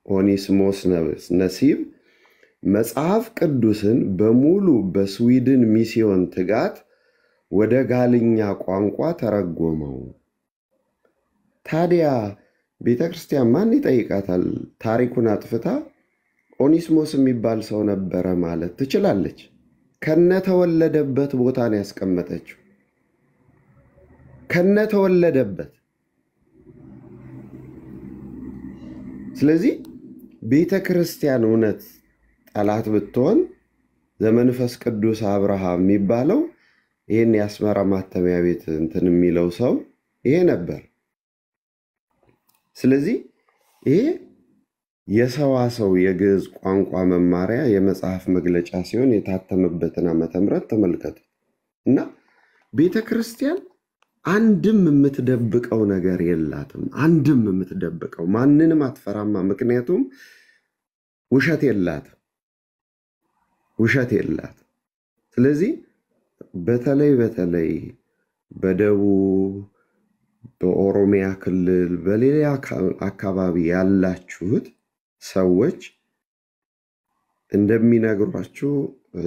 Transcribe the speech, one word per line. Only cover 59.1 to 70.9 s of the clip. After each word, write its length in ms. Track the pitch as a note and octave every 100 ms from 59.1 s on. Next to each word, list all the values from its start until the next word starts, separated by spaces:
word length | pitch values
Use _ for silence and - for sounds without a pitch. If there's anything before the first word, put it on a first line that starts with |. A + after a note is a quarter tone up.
| G#2 G#2 G2+
ምክንያቱም 580 | F#2+ G2 A#2 B2 B2 F#3+ C#4 - - _ _ _ _ _ _ _ _ _ _
ውሸት 300 | C3 D#3+ D3+
የላትም፣ 520 | C#3 G#2 F2 D2+ - _ _ _ _ _ _ _ _ _ _ _ _ _ _ _ _ -
ውሸት 320 | A2 C3 B2
የላትም። 520 | G#2 - - - - _ _ _ _ _ _ _ -
ስለዚህ 340 | C3 D3 G#3+ - - _ _ _ _ _ - F#2
በተለይ 500 | E2+ A#2+ B2 C#3 D3 C3
በተለይ 560 | A2 E2+ F2 E2+ D#2+ D#2 - - _ _ _ _ _
በደቡብ፣ 1000 | - F#2+ F#2 G#2 G2+ G2+ G2 G2 F#2+ F#2+ G2 G2 _ _ _ _ _ _ _ - _
በኦሮሚያ 720 | F#2 F#2 G2